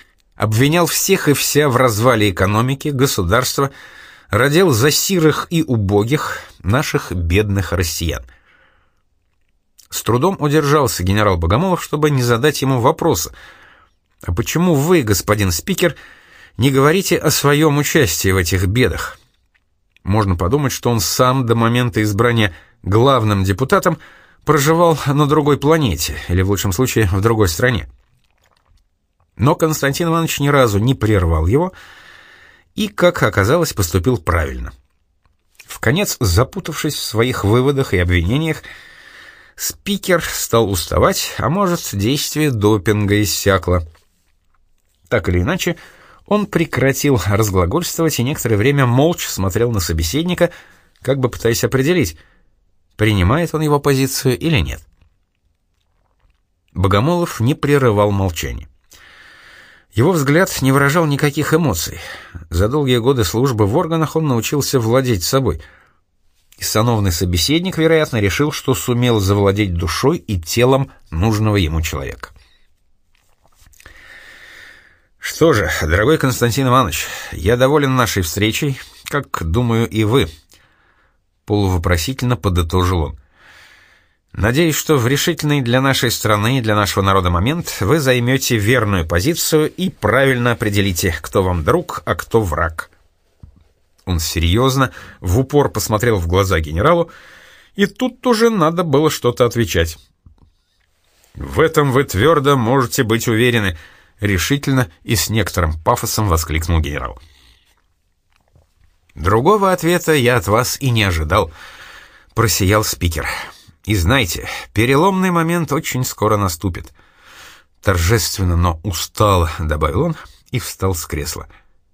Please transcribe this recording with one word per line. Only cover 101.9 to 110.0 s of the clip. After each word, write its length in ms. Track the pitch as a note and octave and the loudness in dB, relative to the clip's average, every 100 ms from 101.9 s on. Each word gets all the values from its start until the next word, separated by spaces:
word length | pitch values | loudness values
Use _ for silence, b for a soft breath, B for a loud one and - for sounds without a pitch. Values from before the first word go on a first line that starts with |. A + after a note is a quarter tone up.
вы 120 | B2+ | 2
твердо 520 | - F#2 C#3 D3+ C3+ C#3 | 0 2 2 4 2 2
можете 460 | A2+ C3+ A#2 - | 2 0 0 0
быть 260 | A2 A#2 B2 | 0 0 0
уверены", 480 | A2 B2 A#2 G2 E2 B B B _ | 2 2 2 0 -4 B B B _
решительно 680 | G#2 F#2 - C#3+ C#3+ C3 B2 b | -2 0 0 -2 0 0 -2 b
и 100 | - | -4
с 160 | A2+ - | -4 -2
некоторым 500 | A2 F#2+ - E2 D#2+ | -2 -2 -2 -2 -2
пафосом 480 | - A#2+ A2+ - G#2 | -2 -2 -2 -2 0
воскликнул 520 | D#2+ D#2 D2+ D#2+ E2 | 0 0 -4 0 0
генерал. 400 | D2+ C#2+ B1+ - b b b b b _ _ _ _ _ _ _ _ _ _ _ _ _ _ | 0 -6 -8 -12 b b b b b _ _ _ _ _ _ _ _ _ _ _ _ _ _
"Другого 580 | - E2+ A2 D3 G#3+ G3 | -6 0 2 4 4 2
ответа 400 | F3+ D#3+ F3 | 0 0 0